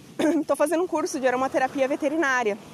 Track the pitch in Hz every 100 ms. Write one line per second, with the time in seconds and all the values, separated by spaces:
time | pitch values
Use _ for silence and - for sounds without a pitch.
0 | - - 302 311 311 285 302 330 359 311
1 | 339 285 254 254 269 269 262 277 262 302
2 | 285 320 277 254 220 202 -